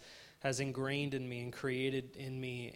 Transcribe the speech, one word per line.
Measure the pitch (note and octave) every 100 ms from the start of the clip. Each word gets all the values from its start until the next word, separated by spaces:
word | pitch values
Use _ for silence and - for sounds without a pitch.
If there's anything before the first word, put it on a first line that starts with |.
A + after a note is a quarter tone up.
| - - - -
has | C3+ B2+
ingrained | C3+ C3 C3+ C#3 C#3+ C3+
in | B2+
me | A#2+
and | A#2+
created | - C#3 B2+ C3+ C3+ B2+ -
in | C3+ C3
me, | C3 B2 A#2+